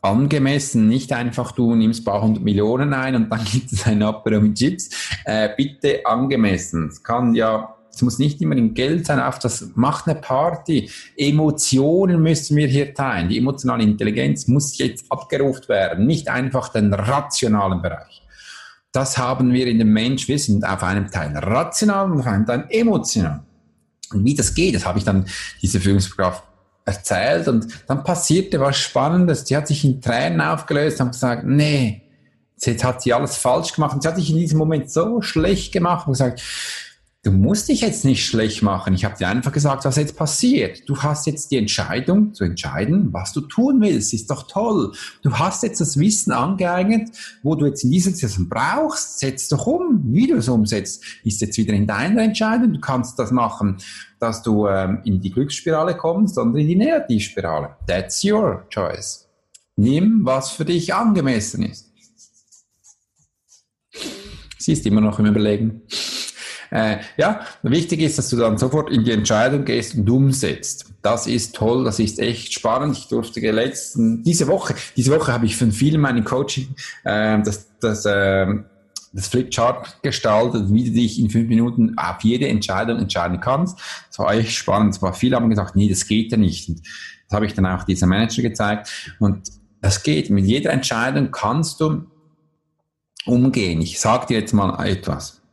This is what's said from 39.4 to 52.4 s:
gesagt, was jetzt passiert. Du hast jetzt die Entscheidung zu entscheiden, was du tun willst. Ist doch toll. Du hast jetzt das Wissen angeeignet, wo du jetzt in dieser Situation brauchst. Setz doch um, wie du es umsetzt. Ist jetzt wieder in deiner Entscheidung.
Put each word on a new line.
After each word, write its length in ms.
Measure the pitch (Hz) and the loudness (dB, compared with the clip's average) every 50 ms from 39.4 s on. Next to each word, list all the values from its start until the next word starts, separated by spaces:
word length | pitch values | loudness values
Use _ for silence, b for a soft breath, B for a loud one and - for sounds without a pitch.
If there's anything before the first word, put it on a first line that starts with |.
| 127 151 | -2 -2
gesagt, 320 | 143 147 143 147 135 135 - | -2 0 2 2 0 0 0
was 140 | 139 127 151 | -2 0 0
jetzt 180 | 151 147 - | -2 -2 -2
passiert. 720 | - 160 147 - - - 247 262 214 117 90 - - _ - | -4 -4 -2 -2 0 2 2 2 2 2 -2 -4 -10 _ -6
Du 100 | 143 131 | -6 -2
hast 300 | 139 147 151 147 - - | 0 -2 -2 -2 -2 -4
jetzt 240 | 143 147 - - | -4 -6 -4 -2
die 60 | - 127 | 0 0
Entscheidung 760 | 107 104 - - 92 71 85 117 131 - 175 208 214 214 208 | 0 0 -2 -4 -4 -4 -4 -4 0 2 4 4 2 2 0
zu 120 | - 101 | -2 -4
entscheiden, 640 | 87 85 85 - 78 67 76 98 117 160 196 196 120 | -2 -2 -4 -8 -6 -4 -4 -2 0 2 0 0 0
was 220 | 85 90 92 - - | -2 -4 -8 -6 -6
du 80 | 151 | -8
tun 400 | 147 - - - 233 269 285 262 | -8 -4 -2 0 2 4 4 4
willst. 320 | 214 208 165 117 104 - - | 4 4 2 0 -2 -2 -4
Ist 180 | 107 - - | -6 -4 -4
doch 160 | 143 131 - - | -8 -8 -8 -8
toll. 460 | - 196 214 233 214 190 120 98 B B B B B B _ | -6 -4 -2 0 0 0 -2 -2 B B B B B B _
Du 100 | 143 113 | -2 0
hast 300 | 107 151 185 190 - - | 0 -2 -2 -2 -2 -4
jetzt 180 | 226 - - | -4 -2 -2
das 180 | 170 139 - 143 | -4 -2 0 2
Wissen 320 | 151 208 214 208 - - | 2 2 2 2 0 0
angeeignet, 760 | - - 123 160 196 185 185 175 175 180 185 202 226 226 214 226 B B B B B B - | 0 0 0 -2 0 0 0 0 0 0 2 2 2 0 0 -4 B B B B B B -2
wo 120 | 139 160 | -2 0
du 100 | 143 143 | 2 2
jetzt 180 | 143 135 - - | 0 0 0 0
in 80 | 127 | 2
dieser 200 | 139 185 175 196 | 2 4 2 2
Situation 360 | 180 170 - 110 98 95 90 85 | 0 -2 -4 -4 -2 -2 -4 -2
brauchst. 720 | - 113 127 151 190 269 320 302 302 - - - - - | -2 -2 -2 0 0 0 0 -2 -2 -4 -8 -8 -8 -4
Setz 300 | - 135 131 - - - | -4 -4 -4 -4 -4 -2
doch 180 | 156 143 - 220 | -2 0 0 0
um, 360 | 294 349 359 349 277 202 143 | 0 0 2 2 2 2 2
wie 220 | 117 117 170 247 269 | 2 2 2 4 4
du 100 | 339 - | 2 2
es 100 | 113 - | 2 2
umsetzt. 560 | 254 226 214 214 - 104 - - - - B B B B B | 2 2 2 2 0 -2 -4 -6 -10 -14 B B B B B
Ist 160 | 113 104 - | -4 -2 -2
jetzt 160 | - 110 - - | -4 -4 0 -2
wieder 160 | 110 110 107 | 0 2 2
in 120 | 98 104 | 2 2
deiner 360 | 107 104 101 123 165 208 233 | 0 0 -2 0 2 2 2
Entscheidung. 500 | 220 220 - - | 2 2 2 0